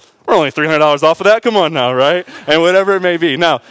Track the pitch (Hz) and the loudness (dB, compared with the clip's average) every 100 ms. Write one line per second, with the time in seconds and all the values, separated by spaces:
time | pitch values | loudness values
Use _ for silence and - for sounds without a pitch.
0 | - _ - 208 143 - 151 151 151 143 | -20 _ -2 0 0 -2 -2 0 0 2
1 | 156 165 185 226 240 214 156 147 123 127 | 0 2 2 0 0 0 0 -2 -2 0
2 | 143 180 - - - 156 170 190 196 190 | 0 -2 -6 -10 -2 0 2 2 0 0
3 | 180 170 165 139 170 131 - | -2 -2 -2 0 0 -2 -6